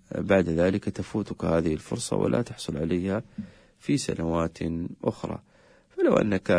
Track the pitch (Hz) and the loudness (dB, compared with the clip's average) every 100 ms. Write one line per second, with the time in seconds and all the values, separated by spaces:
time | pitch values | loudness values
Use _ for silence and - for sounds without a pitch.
0 | _ - - 98 85 80 90 101 - - | _ -6 2 4 4 4 2 2 -2 -6
1 | 98 113 101 - 85 82 82 78 - - | -4 -4 -4 -4 0 2 2 -2 -4 -6
2 | - 50 50 120 120 - - 76 82 90 | -4 0 0 0 -2 -8 -8 -4 -2 0
3 | 95 98 - - 98 - _ _ - 147 | 0 -4 -6 -12 -14 -14 _ _ -2 -2
4 | - - 82 82 82 - 82 82 87 - | 0 -4 0 0 0 -2 -4 -4 -6 -4
5 | 123 - - - - _ _ _ _ - | -4 -4 -8 -10 -12 _ _ _ _ 0
6 | 349 - 107 92 - | 4 4 2 0 2